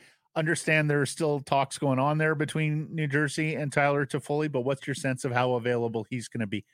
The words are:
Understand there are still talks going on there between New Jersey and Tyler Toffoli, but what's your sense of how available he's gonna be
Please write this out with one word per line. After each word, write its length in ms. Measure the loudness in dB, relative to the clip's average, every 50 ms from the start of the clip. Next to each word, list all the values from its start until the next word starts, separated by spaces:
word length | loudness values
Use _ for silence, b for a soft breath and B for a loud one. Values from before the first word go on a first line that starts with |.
| b b b b b b b
Understand 540 | -2 0 0 0 0 2 2 4 4 4 4
there 120 | 2 2
are 60 | 2 0
still 320 | -2 -2 0 0 0 -2
talks 400 | 0 2 2 2 2 0 -2 -2
going 180 | 0 2 2 4
on 220 | 2 2 2 2
there 160 | 2 2 2
between 580 | 0 -2 -2 -2 -2 0 0 0 -2 -4 -6 -4
New 140 | -4 -2 0
Jersey 480 | 0 0 0 0 0 -2 -2 -2 -2
and 180 | -2 -4 -2 2
Tyler 320 | 2 4 4 4 2 0
Toffoli, 440 | 0 -2 -4 -4 -2 -2 -2 0 0
but 120 | 0 0
what's 260 | 0 0 -2 -2 -4 -6
your 60 | -6
sense 320 | -4 -2 -4 -4 -2 -2
of 60 | -2
how 220 | 0 2 2 2 2
available 520 | 0 0 0 0 0 0 -2 -2 -4 -6 -4
he's 180 | -6 -8 -8 -6
gonna 200 | -6 -4 -4 -2
be 160 | -4 -6 -8 _